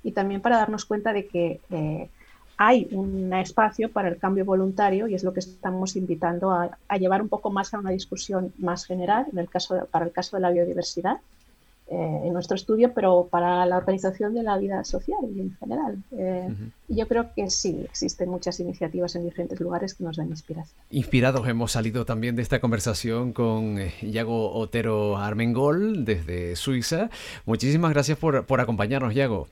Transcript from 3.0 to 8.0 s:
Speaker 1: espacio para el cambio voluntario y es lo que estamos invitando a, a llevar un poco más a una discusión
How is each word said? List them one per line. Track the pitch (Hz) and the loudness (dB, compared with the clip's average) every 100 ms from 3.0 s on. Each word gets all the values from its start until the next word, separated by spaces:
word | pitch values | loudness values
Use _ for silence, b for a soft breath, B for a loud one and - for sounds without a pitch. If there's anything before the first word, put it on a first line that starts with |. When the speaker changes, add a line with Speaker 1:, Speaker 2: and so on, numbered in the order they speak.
| 196 190 185 | -2 -2 0
Speaker 1:
espacio | 185 185 - 214 214 220 | 0 0 2 2 2 -2
para | 220 185 | 0 0
el | 175 | 0
cambio | 190 196 196 | 0 2 2
voluntario | 190 190 190 202 190 226 | 2 2 2 2 2 0
y | |
es | 185 | -2
lo | 185 | -2
que | 185 | -4
estamos | 180 - 185 185 190 | -8 -6 -4 -2 -2
invitando | 185 185 160 170 175 190 | -4 -4 0 0 0 2
a, | 180 175 - _ | 2 0 -6 _
a | 196 | 0
llevar | 185 196 | 4 2
un | 214 | 2
poco | 208 208 | -2 -2
más | 196 196 | -2 -2
a | 208 | -4
una | 196 | -2
discusión | 185 | -4